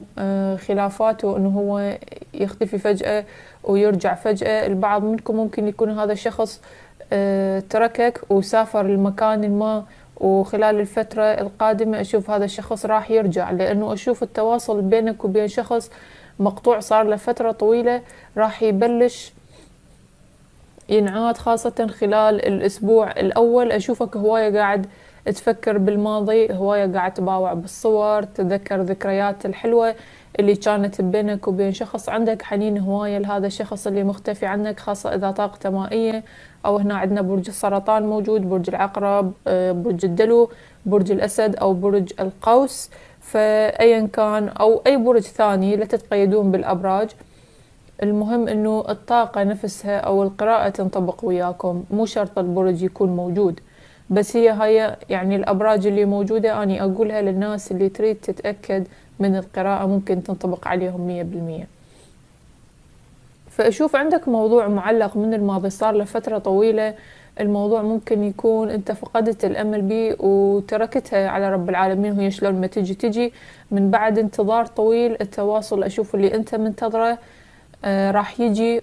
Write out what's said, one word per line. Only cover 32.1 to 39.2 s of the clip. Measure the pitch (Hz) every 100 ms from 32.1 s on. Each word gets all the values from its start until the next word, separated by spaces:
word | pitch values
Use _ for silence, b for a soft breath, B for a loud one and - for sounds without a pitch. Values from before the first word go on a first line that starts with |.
| 220 226 220
حنين | - 202 214 208
هواية | 190 202 208 202
لهذا | 202 202 196
الشخص | 196 208 202 214
اللي | 196
مختفي | 196 202 - 208 196
عنك، | 202 214 208
خاصة | - 202 - 190
إذا | 196
طاقته | 196 208 - 196
مائية، | 190 196 220 226 220 220 B B B -
أو | 208
هنا | 202 202
عندنا | 190 202
برج | 185 196 185
السرطان | 190 202 196 196 214
موجود، | 214 214 202 214 190
برج | 185 180
العقرب، | 180 196 196 202 202